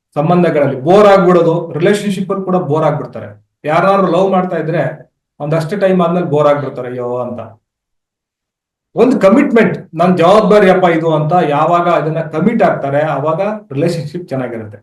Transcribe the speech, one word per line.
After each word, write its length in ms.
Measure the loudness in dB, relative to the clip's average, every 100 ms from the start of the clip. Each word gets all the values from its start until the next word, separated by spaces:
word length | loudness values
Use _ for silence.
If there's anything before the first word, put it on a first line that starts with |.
| _
ಸಂಬಂಧಗಳಲ್ಲಿ 680 | -4 0 2 2 2 -2 -2
ಬೋರ್ 260 | 2 4 6
ಆಗ್ಬಿಡೋದು, 640 | 6 4 4 2 0 -4
ರಿಲೇಶನ್‌ಶಿಪ್ 600 | -2 0 0 -2 -4 -4
ಅಲ್ಲಿ 140 | -6 -2
ಕೂಡ 100 | -4
ಬೋರ್ 280 | -2 -2
ಆಗ್ಬಿಡ್ತಾರೆ. 600 | 0 -2 -8 -12 -16 -20 _ _ -2
ಯಾರಾದ್ರೂ 420 | 0 2 2 0
ಲವ್ 240 | 0 0
ಮಾಡ್ತಾ 260 | 0 -2 -6
ಇದ್ರೆ 540 | -4 -4 -4 -8 -20 _ _ _
ಒಂದಷ್ಟು 400 | -4 -4 -4 -2
ಟೈಮ್ 220 | 0 2
ಆದ್ಮೇಲೆ 240 | 0 -2 -2
ಬೋರ್ 220 | 0 2
ಆಗ್ಬಿಡ್ತಾರೆ, 420 | 0 -4 -10 -12
"ಅಯ್ಯೋ" 280 | -10 -8 -6
ಅಂತ. 440 | -8 -10 -16 -20 _ _ _ _ _ _ _ _ _ _ _ _ _ 0
ಒಂದು 240 | 0 4
ಕಮಿಟ್ಮೆಂಟ್, 760 | 4 4 4 2 2 -2 -10 -2
"ನನ್ 220 | 0 4
ಜವಾಬ್ದಾರಿ 520 | 4 4 4 4 4
ಅಪ್ಪ 160 | 4 2
ಇದು" 300 | 2 0 0
ಅಂತ 180 | 0 0 0
ಯಾವಾಗ 400 | 0 0 0 2
ಅದನ್ನ 300 | 0 -2 -6
ಕಮಿಟ್ 440 | -6 -2 0 2
ಆಗ್ತಾರೆ, 380 | 0 0 -2 -2
ಅವಾಗ 400 | -2 -2 -4 -2 -4 -6 -10
ರಿಲೇಶನ್‌ಶಿಪ್ 560 | -4 -2 -2 -8 -12 -8
ಚೆನ್ನಾಗಿರುತ್ತೆ. 480 | -8 -6 -8 -12 -10